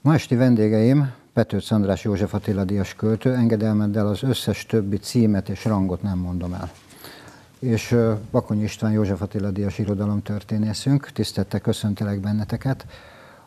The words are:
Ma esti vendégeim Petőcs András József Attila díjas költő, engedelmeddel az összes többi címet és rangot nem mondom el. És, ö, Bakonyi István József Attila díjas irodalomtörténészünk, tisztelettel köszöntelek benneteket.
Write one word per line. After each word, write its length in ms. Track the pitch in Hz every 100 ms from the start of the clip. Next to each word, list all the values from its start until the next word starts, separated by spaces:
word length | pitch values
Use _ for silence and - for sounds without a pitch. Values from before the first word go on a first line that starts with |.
Ma 140 | 135
esti 200 | 156 -
vendégeim 760 | 120 127 117 107 110 113 139 139 117 _
Petőcs 380 | - 110 101 -
András 340 | 110 98 92
József 300 | 110 98 101
Attila 300 | 104 - 98
díjas 300 | 95 101 92
költő, 400 | - 110 110 135
engedelmeddel 720 | 127 117 113 110 107 104 107 104
az 160 | 101
összes 440 | 135 113 - 101 -
többi 300 | 113 98 101
címet 520 | - 127 113 101 95
és 160 | 98
rangot 380 | 117 104 95 90
nem 160 | 101 92
mondom 340 | 90 90 90
el. 180 | 92 87 - - - - - - - - _
És, 320 | 127 113 -
ö, 220 | 120 113 107 -
Bakonyi 320 | 127 - 104
István 300 | 104 - 110
József 300 | 107 101 95
Attila 280 | 98 107 101
díjas 280 | 95 101 -
irodalomtörténészünk, 1300 | 101 101 104 104 - 104 - 110 107 104 - 139 139
tisztelettel 500 | - 107 - 98 104
köszöntelek 600 | - 110 107 101 104 101
benneteket. 680 | 98 107 104 107 135 131 - - - - - -